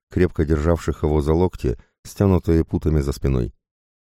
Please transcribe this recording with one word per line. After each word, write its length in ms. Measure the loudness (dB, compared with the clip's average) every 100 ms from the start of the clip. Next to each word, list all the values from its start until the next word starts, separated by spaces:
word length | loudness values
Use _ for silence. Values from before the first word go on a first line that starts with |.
| _
крепко 340 | 0 0 0
державших 580 | -2 0 0 0 -2 -4
его 180 | 0 0
за 140 | 2
локти, 440 | 2 0 -2 -6 -6 -10 _
стянутые 600 | -10 -2 2 2 2 0
путами 360 | 0 -2 0 0
за 120 | -2
спиной. 400 | -2 -2 -2 -4 -8 _ _ _ _